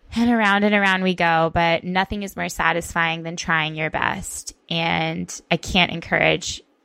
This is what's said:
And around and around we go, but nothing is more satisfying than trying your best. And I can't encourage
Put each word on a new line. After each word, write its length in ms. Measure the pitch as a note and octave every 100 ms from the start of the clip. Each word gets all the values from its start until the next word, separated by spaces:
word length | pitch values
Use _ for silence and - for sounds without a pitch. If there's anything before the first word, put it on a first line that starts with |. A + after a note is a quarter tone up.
| - A3+
And 160 | A#3
around 320 | A#3 G3+ G3+
and 120 | G#3 G#3
around 280 | G3 F#3
we 120 | F#3 F3+
go, 360 | E3+ E3 E3
but 300 | E3+ E3+ E3
nothing 400 | F3+ F#3 F#3+ G#3
is 140 | G3 -
more 100 | F3
satisfying 760 | - E3 E3 E3+ E3+ E3 E3
than 120 | E3 E3+
trying 400 | - E3 D#3 D#3
your 140 | D#3
best. 640 | - - F#3+ - - - - _
And 640 | E3 E3 E3+ D#3+ E3+ F3+ - _
I 80 | E3+
can't 340 | - F#3 F3
encourage 720 | E3 - E3+ D#3+ D#3+ - - _ _